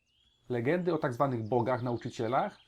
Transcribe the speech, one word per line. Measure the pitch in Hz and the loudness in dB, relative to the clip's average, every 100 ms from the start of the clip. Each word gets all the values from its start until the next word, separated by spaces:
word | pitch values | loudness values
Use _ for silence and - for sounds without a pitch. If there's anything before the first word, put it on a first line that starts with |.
| _ _ _ _ _ | _ _ _ _ _
Legendy | 123 120 180 175 | -2 0 0 0
o | 156 | 0
tak | 147 | -2
zwanych | 120 139 123 107 | 0 0 0 0
bogach, | 120 113 123 | 0 2 0
nauczycielach | 123 120 123 - 113 135 202 - | 0 -4 -6 -4 0 2 0 -4